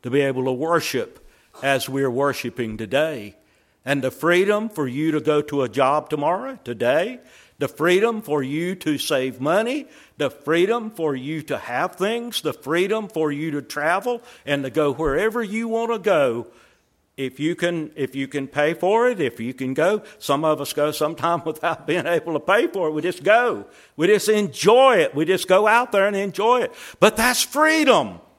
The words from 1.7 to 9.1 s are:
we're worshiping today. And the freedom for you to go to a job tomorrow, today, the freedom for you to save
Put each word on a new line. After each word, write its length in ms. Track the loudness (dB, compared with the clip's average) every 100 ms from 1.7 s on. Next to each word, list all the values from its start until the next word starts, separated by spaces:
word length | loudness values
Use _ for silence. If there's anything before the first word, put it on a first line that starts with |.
| 0 -2
we're 240 | -2 -2
worshiping 680 | 0 -2 -2 -8 -6 -8 -6
today. 580 | -2 -2 -2 -6 -14 _ _ _ _ _
And 180 | -4 -2
the 100 | -2
freedom 580 | -2 2 2 2 0 -2
for 180 | -4 -6
you 240 | -2 -2
to 100 | 0
go 200 | 0 0
to 180 | 0 -2
a 80 | -2
job 400 | 2 2 2 -2
tomorrow, 480 | -2 -2 -2 -6 -12
today, 560 | -12 -2 2 2 0 -8 -20 -20 _ _
the 100 | -8
freedom 540 | -2 2 4 2 0
for 220 | -4 -4
you 320 | -2 -4 -4
to 220 | -4 -4 -2
save 420 | 0